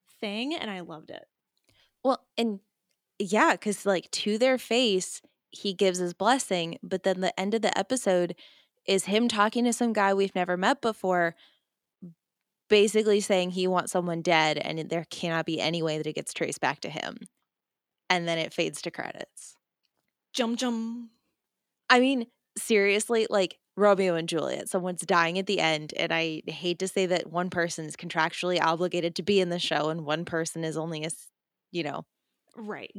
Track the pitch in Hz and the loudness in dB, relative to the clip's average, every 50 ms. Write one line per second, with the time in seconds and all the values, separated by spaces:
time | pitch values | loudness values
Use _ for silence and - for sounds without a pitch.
0 | _ _ _ _ 233 202 202 220 247 285 339 330 - 220 196 180 170 160 160 156 | _ _ _ _ -10 -8 -6 -6 -4 -4 -4 -6 -6 -8 -8 -10 -10 -12 -14 -16
1 | - - - - - _ _ _ _ _ _ _ _ _ _ _ _ _ _ _ | -16 -16 -16 -16 -18 _ _ _ _ _ _ _ _ _ _ _ _ _ _ _
2 | - 269 254 - _ _ _ - 233 226 202 196 _ _ _ _ _ _ _ _ | 0 0 0 0 _ _ _ -2 -2 -2 -2 -4 _ _ _ _ _ _ _ _
3 | _ _ _ - 214 165 202 220 311 330 202 - - 214 196 - - 202 190 165 | _ _ _ -6 -2 2 4 4 6 4 4 2 0 -4 -4 -2 0 0 0 0
4 | - - - - - 208 214 214 247 262 262 240 - - 226 247 262 220 190 185 | -2 -4 -6 -4 -2 0 0 2 4 4 2 2 0 0 2 2 4 4 2 2
5 | 180 - - - - _ _ _ _ _ - - - 202 180 - 202 185 180 180 | 0 -4 -8 -14 -18 _ _ _ _ _ -14 -8 -6 -4 0 2 2 2 2 2
6 | 180 175 170 - 196 226 269 262 - - 190 175 165 165 - - - 175 190 185 | -2 -4 -2 0 2 4 4 4 2 0 -2 -2 -2 -4 -6 -8 -8 -6 -4 -2
7 | - 190 185 185 185 - - - 190 208 226 226 214 190 - - 196 - 262 254 | 0 0 0 0 0 -2 -2 -2 -2 -2 0 0 0 0 0 0 -2 -2 -2 -2
8 | - 196 185 180 175 170 170 - - - - _ _ _ _ _ _ - 196 190 | 2 2 2 4 2 0 -4 -8 -16 -20 -20 _ _ _ _ _ _ 0 0 2
9 | - 185 202 220 240 233 220 208 202 220 - 233 240 240 226 - 240 233 214 214 | 2 2 2 2 2 2 2 2 2 2 2 2 0 2 2 0 0 0 2 2
10 | 196 196 196 196 196 190 - 185 180 180 180 180 190 226 277 - - 226 - - | 2 2 4 2 2 0 0 -2 0 0 0 2 2 2 2 2 0 -4 -2 -2
11 | - 185 180 175 170 165 165 _ - - _ _ _ _ _ _ _ _ _ _ | 0 0 2 2 2 0 -2 _ -16 -20 _ _ _ _ _ _ _ _ _ _
12 | 185 170 165 _ _ _ _ _ _ _ _ _ _ - 214 208 202 214 214 214 | -20 -20 -20 _ _ _ _ _ _ _ _ _ _ 4 6 6 6 6 4 2
13 | 214 214 202 208 202 - 202 185 180 180 180 185 185 185 185 180 - - - 180 | 4 4 2 2 2 2 2 2 0 0 -2 -2 0 0 0 0 0 0 -2 -2
14 | 175 175 165 165 156 180 165 156 156 156 151 151 - - 160 160 156 - 160 170 | -2 -2 -4 -2 0 2 4 4 4 2 0 -2 -4 -6 -6 -6 -6 -4 -4 -6
15 | 160 - - - 180 170 165 160 160 165 160 - - 160 170 170 160 156 151 156 | -6 -8 -8 -6 -4 -2 -2 -2 -2 -2 -4 -2 -2 -2 -2 -2 -2 -2 -2 -4
16 | 147 156 151 151 147 - - - 165 - - - - 131 147 - - - 151 - | -4 -6 -6 -6 -8 -8 -6 -4 -4 -4 -4 -2 -2 -2 -2 -4 -6 -10 -8 -8
17 | - - - - - - _ _ _ _ _ _ _ _ _ _ _ _ _ _ | -10 -10 -12 -14 -18 -20 _ _ _ _ _ _ _ _ _ _ _ _ _ _
18 | _ - 180 175 170 170 165 165 160 - - - 165 160 147 - - 170 - - | _ 0 0 0 0 -2 -2 -2 -4 -4 -2 -2 -2 -2 -4 -6 -8 -10 -8 -8
19 | - - - - - - _ - - - - _ _ _ _ _ _ _ _ _ | -10 -10 -10 -12 -14 -16 _ -20 -20 -20 -20 _ _ _ _ _ _ _ _ _
20 | _ _ _ _ _ _ - - 233 226 240 - 254 247 233 226 226 226 233 240 | _ _ _ _ _ _ -4 -4 -2 -2 -2 -2 -2 -2 -2 -4 -6 -6 -8 -10
21 | 233 226 _ _ _ _ _ _ _ _ _ _ _ _ _ _ _ - 254 247 | -12 -16 _ _ _ _ _ _ _ _ _ _ _ _ _ _ _ 6 6 6
22 | 254 269 277 247 226 - _ _ _ _ - 220 - - 226 202 196 202 196 214 | 6 4 2 0 -4 -6 _ _ _ _ -14 -6 0 2 4 4 6 4 2 2
23 | - - 240 220 220 - 208 202 185 165 - _ _ _ _ 190 208 208 196 185 | 2 0 0 0 2 2 2 2 2 0 -2 _ _ _ _ 4 6 6 6 6
24 | 190 185 170 165 165 175 170 151 143 127 - - - - - 185 175 185 180 - | 4 2 2 0 0 -2 -2 -2 -2 -2 -2 -4 -4 -4 -4 -4 -2 -4 -6 -6
25 | 170 - 185 170 165 165 175 190 190 208 196 165 160 160 156 151 156 147 - - | -2 2 4 4 4 2 0 -2 -2 0 0 2 2 2 0 0 -4 -6 -4 -2
26 | 165 165 165 165 165 165 156 156 - - 156 147 170 175 175 - 185 190 - 196 | -2 0 0 0 0 -2 -4 -6 -8 -10 -8 -6 -4 -4 -4 -2 -4 -2 0 0
27 | 185 170 180 165 - 156 160 175 180 185 180 180 170 170 - 165 156 151 - - | 0 2 2 0 -2 -2 -4 -4 -4 -2 -2 -2 -2 -2 -4 -6 -10 -10 -10 -12
28 | - 170 - 165 156 170 - - 180 180 180 165 151 160 170 160 180 175 - 175 | -10 -4 0 0 0 0 0 -2 -2 0 2 2 2 2 2 2 0 -2 0 -2
29 | 160 170 - - 160 - 208 190 185 175 170 175 - - 156 147 151 156 160 165 | -2 -2 -4 -2 0 2 2 2 2 2 0 -2 -2 0 0 0 0 0 -2 -4
30 | 151 143 151 165 175 - 170 160 165 - - 165 165 160 151 160 156 170 165 151 | -4 -2 -2 -2 -4 -4 -4 -4 -4 -4 -4 -6 -4 -4 -4 -4 -6 -6 -6 -6
31 | 156 165 156 - - - _ _ _ _ _ _ _ _ 180 170 147 143 139 - | -8 -8 -10 -10 -16 -20 _ _ _ _ _ _ _ _ -6 -6 -4 -4 -6 -8
32 | 156 _ _ _ _ _ _ _ _ _ - - 220 208 190 135 98 - - | -10 _ _ _ _ _ _ _ _ _ -18 -14 -12 -10 -10 -12 -12 -14 -16